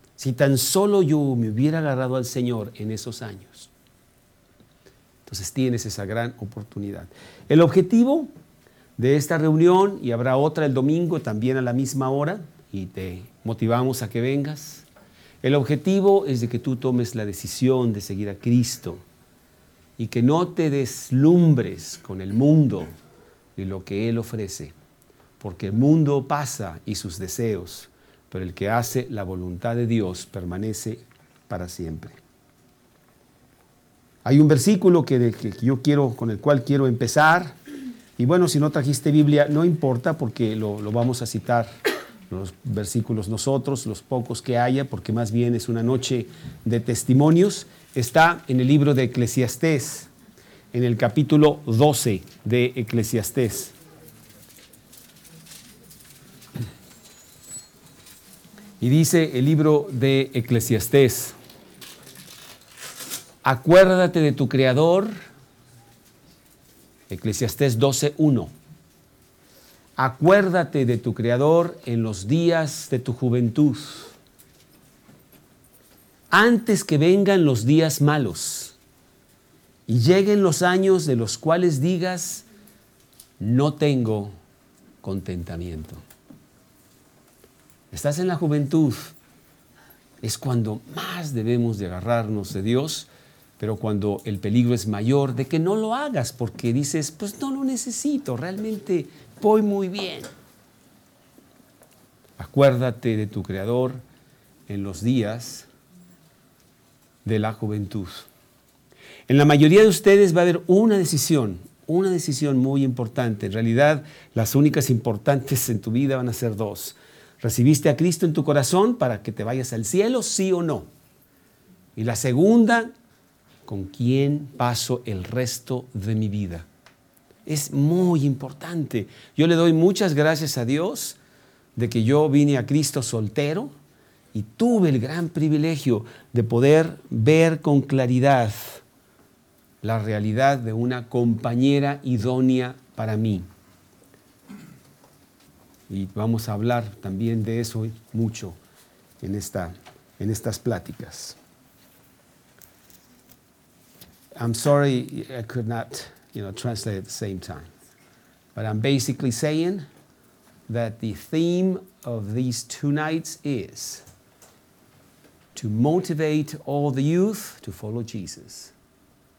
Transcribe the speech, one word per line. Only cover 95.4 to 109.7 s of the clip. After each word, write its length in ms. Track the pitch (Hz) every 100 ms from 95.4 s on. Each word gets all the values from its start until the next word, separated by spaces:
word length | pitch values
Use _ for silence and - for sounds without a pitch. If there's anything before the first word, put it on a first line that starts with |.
| 135
que 120 | 160
no 180 | 170 220
lo 180 | 220
hagas, 380 | 247 294 185 120
porque 400 | - 117 - 120
dices, 380 | 123 147 165 147
"Pues 280 | - 202 -
no 120 | 269
lo 140 | 269
necesito, 680 | 269 254 254 226 294 285 277 120
realmente 680 | 175 190 220 214 - 180 - - - -
voy 180 | 208 220
muy 280 | 214 196 190
bien". 340 | 202 185 151 - - _ _ _ _ _ _ _ _ _ _ _ _ _ _ _ _ _ _ _ -
Acuérdate 800 | - 139 139 123 127 110 120 107
de 80 | 104
tu 160 | 104
Creador 500 | 90 95 104 120 127 131 - _ _ _ _ _ -
en 140 | 101
los 200 | 98 85
días 640 | 113 127 104 120 - - - _ _ - - _ _ _ _ _ _ _ _ _ _ _ 104
de 120 | 110
la 140 | 107
juventud. 560 | 107 110 107 98 107 90 - - _ _ _ _ _ _ _ - - -
En 80 | 135
la 80 |
mayoría 380 | 147 147 151